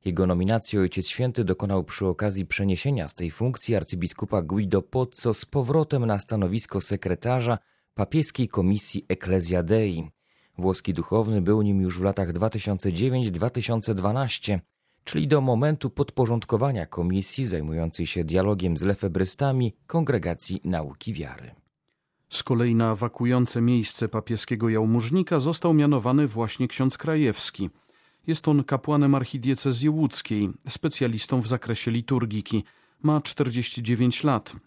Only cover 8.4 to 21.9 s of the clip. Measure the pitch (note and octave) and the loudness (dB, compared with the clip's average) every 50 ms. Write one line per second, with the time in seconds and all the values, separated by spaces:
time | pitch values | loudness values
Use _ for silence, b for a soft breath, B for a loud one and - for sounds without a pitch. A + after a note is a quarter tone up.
8.4 | B2 G2+ - G#2 F2+ F#2 G2+ G#2 - - - G2 - _ - - - F2+ F#2 F#2 | -2 0 0 2 2 4 2 2 0 -4 -6 -6 -4 _ -4 -4 0 0 0 2
9.4 | E2+ E2+ F#2 F2+ E2+ E2 G#2+ A2 A2 G2+ F2 E2 D#2 D#2 _ _ _ _ _ _ | 2 2 0 0 2 2 2 2 2 0 -2 -4 -6 -8 _ _ _ _ _ _
10.4 | _ _ _ - F2+ F#2+ F#2 - - - F2 D#2 E2 - - A2+ A2 G#2+ A2 G#2 | _ _ _ -2 0 0 0 0 -2 -2 -2 -2 -2 0 0 0 2 2 2 2
11.4 | F2+ F#2 G#2+ A2 G#2 G#2 G2 G2 F#2+ F2+ F2 F2 F#2 G2 F#2+ - F#2+ E2+ E2+ F2 | 4 4 4 4 4 2 2 2 2 0 -2 0 0 0 0 0 -2 -2 0 0
12.4 | G2+ A2+ - A2 - G#2+ G2+ F#2 - G2+ E2+ E2+ A2 C3 B2+ B2+ B2 G#2+ F2 E2 | -2 -2 -2 -4 -4 -2 -4 0 0 -2 0 0 0 0 0 0 0 -2 -2 -2
13.4 | G2 B2 - B2 G#2+ - A#2 A2+ G2+ - A2 F#2+ F#2 G2+ A2 C3 C#3 A2+ - - | -2 -2 -2 -4 -2 -2 -2 -2 0 -2 -2 0 0 0 0 0 -2 -2 -4 -4
14.4 | - - G2+ F2 - _ _ _ _ _ _ _ _ - - D3+ D#3 C#3 D3 D3 | -2 -2 -2 -2 -4 _ _ _ _ _ _ _ _ -6 -2 -2 2 2 2 2
15.4 | C3 C3 A#2+ A2+ C3+ D3+ D#3 D3 - C3 - - C#3+ - - - B2+ A2 A#2+ A2+ | 4 2 2 2 2 0 0 -2 -4 -6 -2 -2 -4 -2 0 0 0 2 0 -2
16.4 | - - A#2 G#2+ B2 C#3 C3 G#2 D#2+ - - - E2+ F2+ F#2 G2 F#2+ - - - | 0 -2 0 0 2 0 0 -2 -4 -4 -4 -2 0 2 2 0 -2 -2 -4 -4
17.4 | C3+ A2+ F2+ D#2+ D2+ D#2 D#2+ D#2+ E2 E2 - - E2+ D#2 - F#2 E2 D2+ E2 F#2 | -2 -2 -2 -2 -2 -2 -2 -2 -2 -2 -2 -4 -4 -2 -2 -2 -2 2 2 2
18.4 | F#2 G#2 G#2 F#2+ F2+ F2+ E2 D2 F2 G2 G2 - - F#2+ D#2+ F2+ F#2+ F#2 - - | 2 2 2 2 2 0 0 0 0 0 0 0 -2 -2 0 0 0 0 0 -2
19.4 | C#3+ C#3 C3 C3 B2 A2+ - _ _ - - E3 D#3+ C3+ C3 G2+ E2+ F2+ E2+ - | 0 0 2 2 0 -2 -4 _ _ -4 -2 0 0 2 0 0 0 -2 -4 -4
20.4 | - - F#2+ F#2+ - F2+ F2+ D#2+ D#2 C#2 C2+ _ - A2+ G#2 D2 D#2 C2 - - | -4 -6 -6 -4 -4 -2 -2 -2 -4 -6 -12 _ -10 -8 -8 -6 -8 -10 -12 -16
21.4 | B1 A#1+ - _ _ _ _ _ _ _ | -18 -20 -20 _ _ _ _ _ _ _